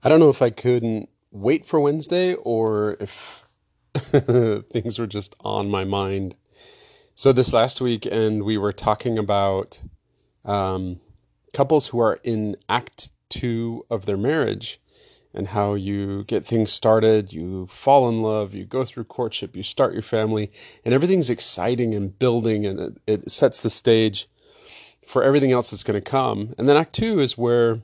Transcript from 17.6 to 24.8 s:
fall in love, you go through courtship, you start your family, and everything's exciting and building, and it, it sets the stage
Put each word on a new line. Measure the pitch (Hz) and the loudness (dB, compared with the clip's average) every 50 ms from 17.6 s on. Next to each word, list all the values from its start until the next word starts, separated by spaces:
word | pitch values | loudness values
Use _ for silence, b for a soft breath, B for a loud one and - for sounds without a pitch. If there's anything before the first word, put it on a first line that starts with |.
| 92 | -10
fall | 92 - - - 139 139 143 131 120 | -10 -14 -4 2 4 6 6 6 4
in | 117 113 110 | 0 0 -2
love, | 110 107 107 104 98 101 | -2 -2 -2 -4 -4 -8
you | 98 95 | -12 -12
go | 101 - 131 131 | -6 -4 -4 -4
through | - - - 113 | -4 -6 -12 -12
courtship, | _ - - 123 113 - - - 95 _ | _ -6 -6 -6 -4 -4 -8 -10 -10 _
you | 92 92 | -10 -10
start | - - - 139 - - | -10 0 0 0 0 0
your | 107 107 | -4 -6
family, | - - 110 110 107 110 107 104 101 B B B B B B B | -2 -2 0 0 0 0 -2 -4 -6 B B B B B B B
and | 117 120 | 2 2
everything's | 135 151 175 190 185 151 120 | 2 4 4 2 2 2 0
exciting | 120 - - - - - 87 110 127 117 123 113 110 | -2 -2 -2 -4 -4 -2 -2 -2 0 0 -2 -2 -2
and | 104 101 98 95 _ | -4 -6 -6 -4 _
building, | 131 127 117 120 110 113 110 104 104 | 0 2 2 2 0 0 0 0 -2
and | 101 98 - | -4 -4 -6
it, | 87 - - - _ | -8 -8 -10 -12 _
it | - 107 101 - - | -2 -2 -2 -2 -4
sets | - - - 131 - - - | -2 2 2 2 2 0 -4
the | 113 | -4
stage | - - - - 113 113 110 110 98 - - _ _ B B B B B B B B B | -4 -2 2 4 4 4 4 2 0 -4 -12 _ _ B B B B B B B B B